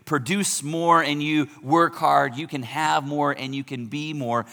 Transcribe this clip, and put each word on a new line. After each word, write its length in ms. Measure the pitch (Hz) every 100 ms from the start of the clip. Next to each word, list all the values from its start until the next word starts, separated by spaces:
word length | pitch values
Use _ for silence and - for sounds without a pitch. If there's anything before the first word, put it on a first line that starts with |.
| -
produce 580 | 147 120 202 185 -
more 400 | 143 165 170 170
and 180 | 147 147
you 280 | 147 151 143 -
work 340 | 131 165 170 -
hard, 420 | 151 143 139 120
you 100 | 160
can 160 | 143
have 420 | 117 147 156 156 143
more 280 | 147 143 -
and 160 | 131
you 120 | 139 135
can 220 | 127 117
be 260 | 143 156
more. 320 | 147 120 117 110